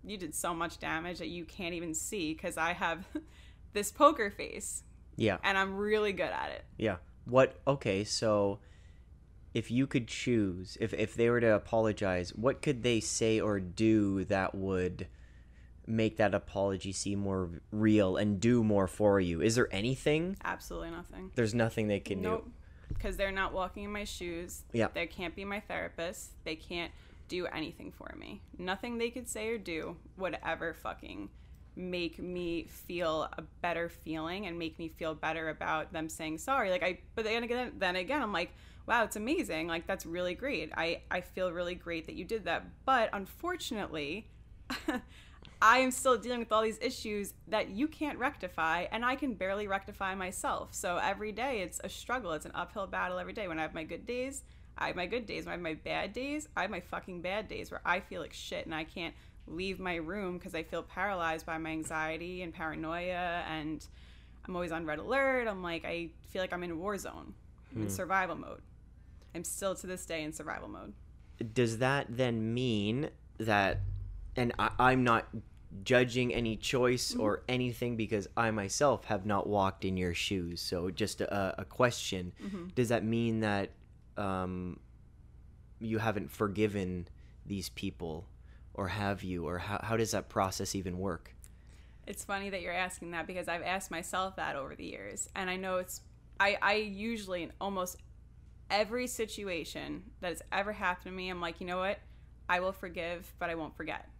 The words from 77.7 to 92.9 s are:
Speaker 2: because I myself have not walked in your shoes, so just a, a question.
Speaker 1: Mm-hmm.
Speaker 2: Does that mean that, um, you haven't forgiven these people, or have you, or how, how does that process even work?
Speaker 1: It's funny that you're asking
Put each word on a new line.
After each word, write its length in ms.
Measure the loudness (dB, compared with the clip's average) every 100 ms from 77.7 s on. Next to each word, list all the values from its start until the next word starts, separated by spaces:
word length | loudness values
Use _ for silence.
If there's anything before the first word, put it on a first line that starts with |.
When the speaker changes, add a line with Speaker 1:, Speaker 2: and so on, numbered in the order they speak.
| 0 -2 0
Speaker 2:
because 300 | 2 2 0 0
I 140 | 2
myself 560 | 2 -2 4 4 4 2
have 200 | -2 2
not 180 | 2 4
walked 400 | 4 4 2 0
in 100 | 2
your 200 | 0 0
shoes, 440 | 0 -2 -2 -4
so 300 | -4 -2 -2
just 320 | -2 -2 -2
a, 400 | -2 0 0 -2
a 40 | -8
question. 680 | 2 2 2 -4 -4 -6 -8
Speaker 1:
Mm-hmm. 240 | -8 -8 -4
Speaker 2:
Does 160 | 0 4
that 140 | 4
mean 380 | 2 2 2 2
that, 300 | 2 2 0 -6 -20 -20 -12 -4
um, 640 | 0 0 -2 -4 -6 -8 -14 -20 -20 -20 -20 -20 -20 -20 -20 -8
you 200 | -2 0
haven't 320 | 2 0 -4
forgiven 760 | 0 0 4 2 2 -2 -2 -6 -12 -18 -18 -6
these 240 | -4 -4
people, 580 | -4 -6 -4 -6 -6 -10 -18 -20 -20 -14
or 140 | -6 -4
have 340 | 0 0 0
you, 220 | -2 -2 -2
or 100 | -2
how, 220 | -2 -4
how 140 | 0 2
does 140 | 2
that 180 | 0 -2
process 460 | 2 2 0 -2 -2
even 220 | -4 -2
work? 360 | -2 -2 -8 -20 -20 -20 -20 -20 -20 -18 -12
Speaker 1:
It's 160 | -12
funny 260 | -6 -4 -4
that 120 | -6
you're 120 | -4
asking 380 | -2 -2